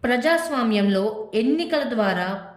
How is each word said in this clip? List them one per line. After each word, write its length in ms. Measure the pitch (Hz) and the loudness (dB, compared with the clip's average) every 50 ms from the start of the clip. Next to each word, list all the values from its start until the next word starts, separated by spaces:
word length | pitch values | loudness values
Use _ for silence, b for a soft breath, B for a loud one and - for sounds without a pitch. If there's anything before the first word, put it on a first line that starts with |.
| - | 0
ప్రజాస్వామ్యంలో 1300 | 240 247 247 226 311 339 330 330 339 294 262 240 226 214 202 202 202 196 190 196 220 214 - - - - | 0 0 2 2 2 2 2 0 -2 -2 -2 0 2 2 2 2 2 2 2 0 -2 -4 -6 -10 -4 -2
ఎన్నికల 480 | 214 226 262 294 330 339 330 330 294 | 0 2 2 2 0 0 0 0 -2
ద్వారా 600 | 269 233 240 220 208 190 185 180 180 185 196 196 - - - | 0 -2 0 0 0 0 0 0 -2 -4 -4 -8 -10 -16 -20